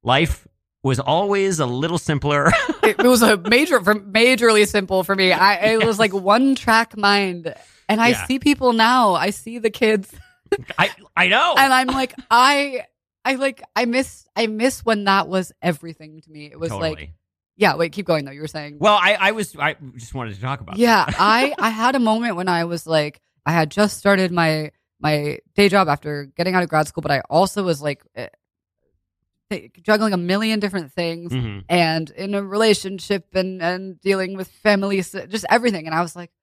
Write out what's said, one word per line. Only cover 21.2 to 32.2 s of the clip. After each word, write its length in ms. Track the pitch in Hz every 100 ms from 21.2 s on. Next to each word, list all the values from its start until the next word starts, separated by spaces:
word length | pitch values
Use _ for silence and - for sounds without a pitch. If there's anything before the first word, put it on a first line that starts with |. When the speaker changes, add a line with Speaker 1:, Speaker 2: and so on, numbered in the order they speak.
| 196 226 269 330
Speaker 2:
I 120 | 226
had 240 | 220 240 262
a 20 |
moment 360 | 226 220 233 175
when 120 | 185
I 160 | 170
was 220 | 170 170 160
like, 340 | 160 147 - _ _ -
I 60 |
had 180 | 165 156
just 280 | 202 208 -
started 320 | 202 196 185
my, 380 | 175 165 156 151 _ _ _
my 380 | 151 151 147 - _
day 140 | - 202
job 200 | 196 180
after 380 | 147 151 147 139 -
getting 180 | 175
out 80 | 185
of 60 | 175
grad 200 | 156 151
school, 140 | -
but 80 | 147
I 100 | 139 -
also 340 | 160 190 202
was 200 | 185 147
like, 200 | 147 139 _
eh, 140 | 113 120 _ _ _ _ _ _ _ _ _ _ _ _
th-, 200 | 185 - _
juggling 300 | 170 214 220
a 40 | 185
million 420 | 175 196 220 220
different 320 | 202 190 143
things 400 | - 170 170 170
Speaker 1:
Mm-hmm. 280 | 131 117 101 95
Speaker 2:
and 420 | 175 160 160 156
in 240 | -